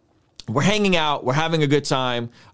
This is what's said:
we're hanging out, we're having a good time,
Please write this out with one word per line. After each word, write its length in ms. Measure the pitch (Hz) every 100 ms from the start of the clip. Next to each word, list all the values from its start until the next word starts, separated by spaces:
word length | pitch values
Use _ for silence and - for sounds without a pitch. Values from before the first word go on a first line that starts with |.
| _ _ _ - -
we're 140 | 110
hanging 340 | 180 214 202 175
out, 280 | 151 143
we're 100 | 120
having 300 | 139 165 165
a 40 | 147
good 180 | 143 143
time, 440 | 139 127 120 117 - -